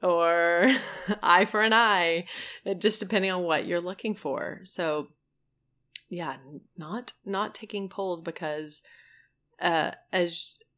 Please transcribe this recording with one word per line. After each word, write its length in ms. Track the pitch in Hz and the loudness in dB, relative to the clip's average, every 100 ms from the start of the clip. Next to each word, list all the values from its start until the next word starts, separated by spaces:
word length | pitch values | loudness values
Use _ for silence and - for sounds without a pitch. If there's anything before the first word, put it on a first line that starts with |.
or 680 | 180 170 170 170 170 170 233 262 - - | 0 4 4 4 4 6 6 4 0 -8
<laughs> 260 | - 208 | -6 0
eye 220 | - 175 214 | 6 6 6
for 160 | 214 | 4
an 120 | 220 | 4
eye, 520 | 226 226 190 170 165 180 - - - 196 185 | 6 6 4 4 0 -4 -10 -12 -10 -6 0
just 220 | 208 - | 0 0
depending 320 | 190 214 190 | 0 0 0
on 100 | 185 | 0
what 220 | 175 156 - | 0 0 0
you're 140 | 175 | -2
looking 320 | 175 190 220 | -4 -6 -6
for. 480 | 196 143 131 80 - 185 | -6 -4 -4 -6 -10 -10
So, 420 | - 165 151 147 _ _ _ _ _ _ _ _ - _ | -4 -2 -2 -6 _ _ _ _ _ _ _ _ -18 _
yeah, 260 | 175 156 | -8 -8
n-, 280 | 131 135 151 - - | -8 -14 -20 -18 -16
not, 360 | 156 220 240 - 196 | -10 -10 -12 -14 -8
not 300 | 196 214 - | -6 -6 -8
taking 340 | 214 202 196 | -10 -10 -8
polls 320 | 196 190 170 | -6 -6 -6
because, 600 | 170 160 156 151 156 - - - _ _ _ _ _ - | -8 -8 -6 -6 -6 -8 -8 -20 _ _ _ _ _ -4
uh, 320 | 175 165 - - _ | 0 2 0 -4 _
as, 460 | 185 175 165 - - _ | 0 0 -2 -8 -10 _